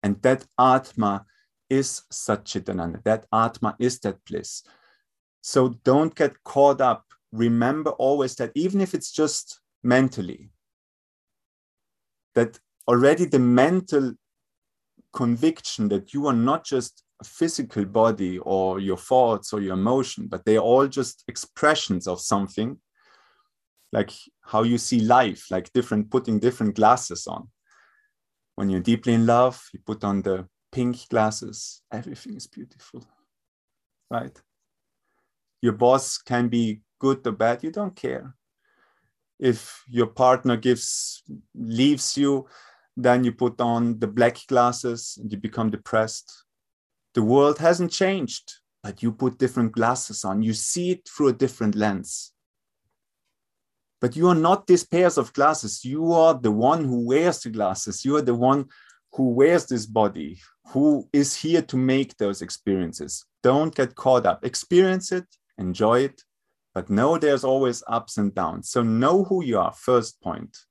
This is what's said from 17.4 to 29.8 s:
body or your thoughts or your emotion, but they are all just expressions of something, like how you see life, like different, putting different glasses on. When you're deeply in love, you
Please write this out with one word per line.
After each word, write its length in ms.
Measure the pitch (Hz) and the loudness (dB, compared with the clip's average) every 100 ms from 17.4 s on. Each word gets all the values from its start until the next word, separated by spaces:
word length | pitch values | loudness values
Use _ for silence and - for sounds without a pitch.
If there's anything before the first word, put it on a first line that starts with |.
| 165 160 127 - | -4 -2 -6 -4
body 540 | 98 110 113 104 95 92 | -2 2 2 2 -4 -6
or 420 | - 95 95 92 | -4 -2 0 -2
your 160 | 98 92 | -4 -6
thoughts 560 | - 127 120 107 - | 0 2 2 0 -4
or 80 | 107 | -6
your 140 | 95 | -4
emotion, 520 | 92 101 131 123 - - | -2 0 0 -2 -8 -10
but 180 | 90 | -6
they 120 | - 110 | 2 2
are 60 | |
all 240 | 107 127 139 | 6 4 4
just 380 | 135 123 - - | -2 -6 -8 -16
expressions 800 | - - - 151 - - 92 95 | -14 -14 -2 0 0 -2 -4 -4
of 140 | 90 | -8
something, 580 | - 101 98 - 113 143 _ _ _ _ _ _ _ _ _ _ _ | -2 -2 -2 -4 -6 -6 _ _ _ _ _ _ _ _ _ _ _
like 180 | 107 101 - - _ | -4 -4 -8 -20 _
how 200 | - 110 | -4 -2
you 160 | 113 120 | 0 0
see 220 | - 123 | 0 0
life, 460 | 110 123 117 - - | 4 4 2 -4 -6
like 220 | 92 90 | -6 -2
different, 380 | 127 120 104 104 | -4 -2 -4 -2
putting 280 | 131 127 107 | -4 -2 0
different 360 | 117 120 107 101 | 0 -2 -4 2
glasses 500 | 107 127 - 85 - | 4 4 -2 -12 -12
on. 220 | 50 - _ _ _ _ _ _ _ _ _ _ - | -12 -16 _ _ _ _ _ _ _ _ _ _ -6
When 140 | 101 | -2
you're 100 | 95 | -2
deeply 340 | 92 113 123 | 0 0 2
in 120 | 113 113 | 2 4
love, 360 | 120 127 - - | 4 4 0 -18
you 80 | - | -18